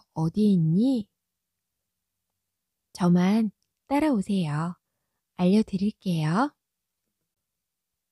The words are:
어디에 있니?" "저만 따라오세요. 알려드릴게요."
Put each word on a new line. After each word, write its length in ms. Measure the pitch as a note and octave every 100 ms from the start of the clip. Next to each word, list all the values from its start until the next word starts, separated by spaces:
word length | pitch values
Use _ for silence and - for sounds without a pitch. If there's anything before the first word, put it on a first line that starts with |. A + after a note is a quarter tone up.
| -
어디에 360 | - D#3+ G#3 G#3+
있니?" 580 | F#3 D#3+ F3 B3+ B3 - _ _ _ _ _ _ _ _ _ _ _ _ _ _ _ _ _ _
"저만 600 | - F3 F3+ F#3 A3 G#3+ - _ _ -
따라오세요. 880 | C#4 D#4 A3+ F#3 G3 D#3 D3 E3+ F3 _ _ _ _ _ -
알려드릴게요." 1160 | F3+ G#3+ - F3+ G3+ - F#3+ E3 D3+ F3+ D4 - _ _ _ _ _ _ _ _ _ _ _ _ _ _ _